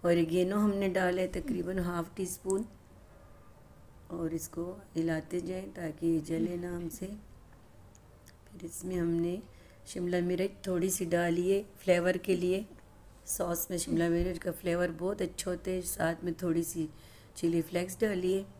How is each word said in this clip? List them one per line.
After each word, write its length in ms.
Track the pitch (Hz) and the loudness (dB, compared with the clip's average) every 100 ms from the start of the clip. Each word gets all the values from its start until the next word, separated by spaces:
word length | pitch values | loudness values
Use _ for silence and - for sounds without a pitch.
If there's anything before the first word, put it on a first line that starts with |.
ऑरिगेनो 520 | 175 170 160 180 180 208 | 6 4 4 4 2 4
हमने 300 | 208 196 196 | 4 4 2
डाला 320 | 185 185 180 | 2 2 2
है 60 | 185 | 0
तकरीबन 480 | 185 269 202 175 190 | -2 -4 -2 -2 0
हाफ 340 | 175 175 165 - | 0 -2 -4 -4
टी 100 | 180 | -6
स्पून, 380 | - 185 190 226 - - - - - - - - - - - - - - | -4 -2 0 -2 -12 -20 -20 -20 -20 -20 -20 -20 -20 -20 -20 -20 -20 -12
और 240 | 170 160 | -4 -4
इसको 300 | 160 - - 175 202 - | -4 -6 -6 -8 -8 -8
हिलाते 460 | 165 165 160 160 180 | -2 0 -2 -2 -6
जाएं 280 | 175 185 196 | -4 -6 -6
ताकि 340 | 190 165 151 165 | -8 -8 -2 2
ये 140 | 160 | 2
जले 340 | 151 165 165 175 | 0 -2 0 -2
ना 180 | 175 175 | -4 -6
हमसे। 300 | 170 - 190 | -6 -8 -10
फिर 1600 | 208 - - - - - - - - - - - - - 180 | -10 -16 -20 -20 -20 -20 -20 -20 -20 -20 -20 -20 -20 -20 -14
इसमें 320 | 170 - 180 180 | -12 -10 -4 0
हमने 440 | 170 170 170 185 - - - - - | 2 2 0 -2 -8 -20 -20 -20 -12
शिमला 340 | 190 175 180 | -4 0 2
मिर्च 440 | 175 180 196 - - | 2 0 -2 -4 -2
थोड़ी 240 | 180 185 | 0 0
सी 160 | 185 170 | 0 0
डाली 440 | 170 170 170 180 | 2 2 2 4
है 120 | 196 202 - | 2 0 -4
फ्लेवर 400 | 185 175 170 180 | 4 4 4 2
के 180 | 202 180 | 2 2
लिए, 300 | 180 185 220 - - - - - - | 2 0 -2 -14 -20 -20 -20 -20 -8
सॉस 380 | - 175 170 - | -4 0 -2 -2
में 80 | 175 | -4
शिमला 300 | - 165 170 | 0 2 4
मिर्च 280 | 170 175 170 | 4 2 0
का 140 | 185 | -4
फ्लेवर 380 | 165 180 170 175 | -2 0 2 0
बहुत 300 | 160 180 208 | 0 -4 -2
अच्छा 280 | 175 - - | -4 -4 -4
होता 200 | 175 185 | -4 -2
है। 100 | 185 | -2
साथ 400 | 175 - 160 165 | -4 0 0 0
में 100 | 175 165 | -4 -2
थोड़ी 200 | 175 165 | 2 2
सी 240 | 165 170 156 - - - - - | 0 -2 -4 -6 -20 -20 -20 -2
चिली 260 | 170 170 | 2 2
फ्लेक्स 380 | 160 175 180 185 | 2 -2 -2 0
डाली 320 | 220 190 180 | 0 2 2
है 140 | 190 196 | 2 -2